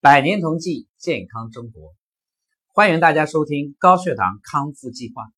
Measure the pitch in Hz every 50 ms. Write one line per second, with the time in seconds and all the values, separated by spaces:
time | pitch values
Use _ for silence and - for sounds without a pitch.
0 | - 143 143 143 135 160 202 208 165 160 156 160 165 180 156 120 - _ _ _
1 | - 170 160 110 - - - 113 113 117 113 120 120 117 - - 78 80 _ _
2 | _ _ _ _ _ _ _ _ _ _ _ _ _ _ _ 196 208 202 165 165
3 | 170 165 151 156 151 151 - 156 151 143 147 143 143 139 - _ - 180 185 180
4 | 180 180 131 - 95 92 98 104 _ - - 147 143 151 143 - - 127 120 -
5 | 123 117 113 117 110 110 _